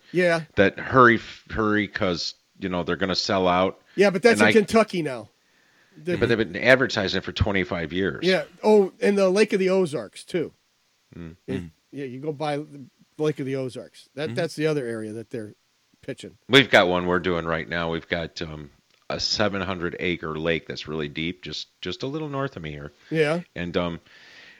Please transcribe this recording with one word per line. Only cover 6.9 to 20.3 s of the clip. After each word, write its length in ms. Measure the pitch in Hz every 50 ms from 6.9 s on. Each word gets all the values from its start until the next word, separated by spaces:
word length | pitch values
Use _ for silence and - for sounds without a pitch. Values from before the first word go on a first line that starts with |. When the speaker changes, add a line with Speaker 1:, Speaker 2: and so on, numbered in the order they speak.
| - 110 95 90 82 95
Speaker 2:
it 40 | -
for 80 | - 90
twenty-five 580 | - - 110 98 95 90 - 98 87 82 73 85
years. 320 | 90 98 87 69 - -
Speaker 1:
Yeah. 200 | 180 190 165 147 - - - -
Oh, 300 | 220 214 208 190 180 - -
and 140 | 196 202 202
the 120 | 202 196 185
Lake 220 | 185 208 220 214 226
of 60 | 190
the 100 | 190 180
Ozarks, 540 | 185 190 185 151 143 135 104 90 - - -
too. 300 | - - 175 135 82 - _ _ _ _ _ _ _ _ _ _ _ -
Speaker 2:
Mm. 200 | 87 85 82 85 _ -
Speaker 1:
It, 160 | - - 95
Speaker 3:
Mm. 80 | 87 80 _ _ _ _
Speaker 1:
yeah, 140 | - 135 143
you 140 | 131 120 131
go 120 | 143 156 151
by 240 | 131 156 147 147
the 280 | 143 151 151 143 143 123 - _ _ _ _ _ -
Lake 200 | 151 156 147 -
of 60 | 139
the 100 | 131 135
Ozarks. 540 | 135 131 127 - 123 92 - _ - - _ -
That, 140 | 131 151 160
Speaker 3:
Mm-hmm. 60 | 117
Speaker 1:
that's 200 | 180 170 151 -
the 100 | 151 151
other 220 | 156 151 147 123
area 240 | 117 113 110 110 107 107
that 160 | 113 113 -
they're 240 | - 117 107 107 - _ _ _ _ _ _ _ _ _
pitching. 360 | - - 127 - - 92 - _ _ -
Speaker 2:
We've 220 | - 139 127 -
got 160 | - 110 95
one 180 | 90 90 90 90
we're 140 | 90 87 90
doing 260 | 82 90 87 82 80
right 240 | 82 82 80 - 57
now. 220 | 80 85 85 82
We've 160 | 82 82 - -
got, 320 | 90 85 80 80 - -
um, 300 | 87 78 78 76 76 69 _ _ _ _ _ _ _ -
a 80 | 69 -
seven 420 | - - - - 107 101 98 98
hundred 340 | 90 92 95 87 85 85 - -
acre 360 | - 90 87 - 85 80